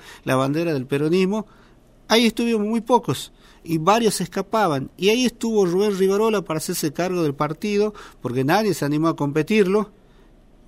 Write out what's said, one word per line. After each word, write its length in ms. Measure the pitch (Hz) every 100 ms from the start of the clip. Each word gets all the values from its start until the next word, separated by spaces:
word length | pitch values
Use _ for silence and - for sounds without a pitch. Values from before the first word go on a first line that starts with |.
| - -
la 120 | - 131
bandera 380 | 135 151 170
del 120 | 143 123
peronismo, 640 | 143 156 180 185 214 208 - - _ _ _ -
ahí 200 | 220 233
estuvimos 380 | 214 233 226 208
muy 160 | 233
pocos 520 | 214 240 - 135 - - - -
y 160 | - 165
varios 360 | 160 220 226 -
se 80 |
escapaban. 680 | 175 196 190 226 196 139 135 -
Y 140 | 190
ahí 160 | 233 247
estuvo 400 | 240 233 220 185
Rubén 320 | 175 208 196
Rivarola 440 | 190 196 220 214
para 180 | 170 156
hacerse 340 | - 175 165
cargo 280 | 143 175 180
del 140 | 156 139
partido, 580 | 151 151 208 202 214 208 - -
porque 240 | 123 120 135
nadie 280 | 185 220
se 120 | 165 143
animó 240 | 147 165
a 60 | 160
competirlo. 760 | 143 151 151 214 185 208 202 - - - - - - -